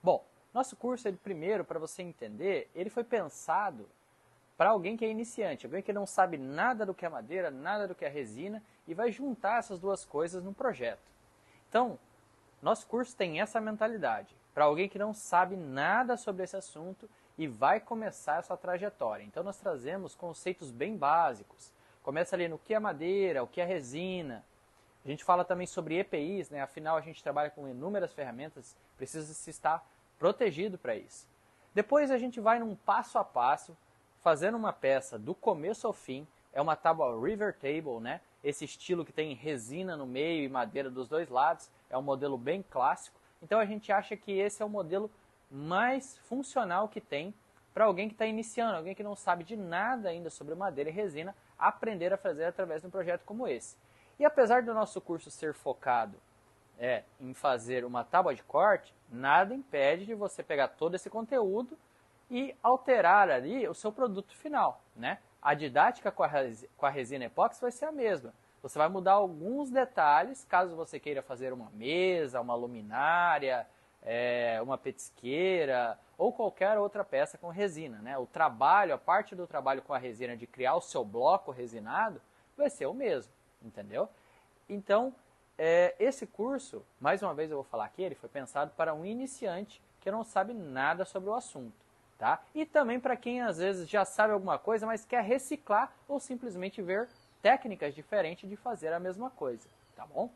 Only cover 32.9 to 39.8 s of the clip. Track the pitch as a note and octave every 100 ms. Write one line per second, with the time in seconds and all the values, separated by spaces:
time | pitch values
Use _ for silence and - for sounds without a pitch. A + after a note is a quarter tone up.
32.9 | G#3 A#3+ A#3 G3 - B2 D3+ - E3 _
33.9 | _ _ _ F3 D3+ F3+ A#3 G#3+ - C3+
34.9 | C3+ - A2+ A2 - - E3+ D#3+ A3 A3+
35.9 | - - C3 D#3 _ _ - D#3 D3+ E3
36.9 | E3 C3+ A2+ C#3 G#3+ G#3 - C#3 D3+ D#3
37.9 | A#2 A#2 D#3 _ _ C#3+ C#3+ D3+ - -
38.9 | F3 D#3 - D#3 B2 C#3+ C#3 A2+ D3+